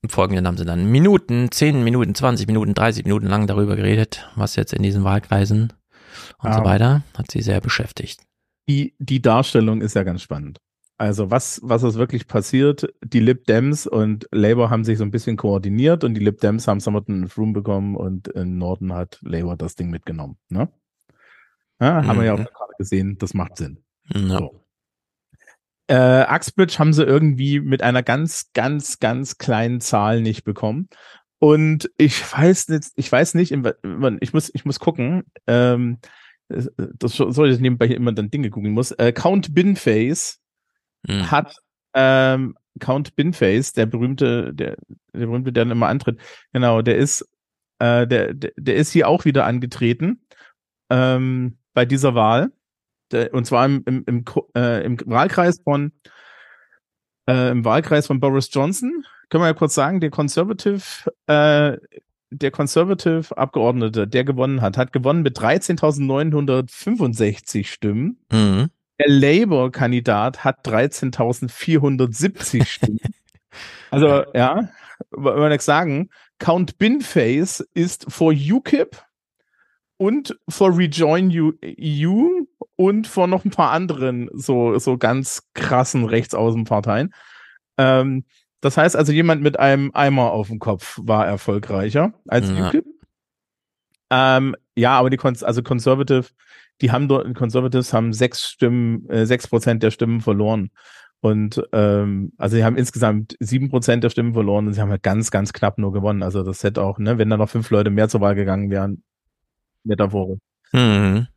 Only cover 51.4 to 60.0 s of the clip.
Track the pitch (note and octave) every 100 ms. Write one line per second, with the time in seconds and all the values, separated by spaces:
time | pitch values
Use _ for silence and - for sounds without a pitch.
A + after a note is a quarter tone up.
51.4 | B2+ - _ - B2 C3+ C#3 A#2+ A2 A#2+
52.4 | A3 _ _ _ _ _ _ A#2 A#2 C3
53.4 | A#2+ A#2+ C3+ C#3 - C3 - A#2+ A#2+ C#3+
54.4 | - A#2+ A#2+ A2+ A2 A#2+ - A#2 F3+ -
55.4 | F3 F3 - C#3+ D3 _ _ _ - -
56.4 | - - _ _ _ _ _ _ - B2+
57.4 | B2+ B2 A2+ C3 D#3+ D3+ - C3+ C#3 C3+
58.4 | B2+ C#3 D3 F#3+ B3 E4 - _ _ D#3+
59.4 | E3+ D#3 D#3 - C#3 F#3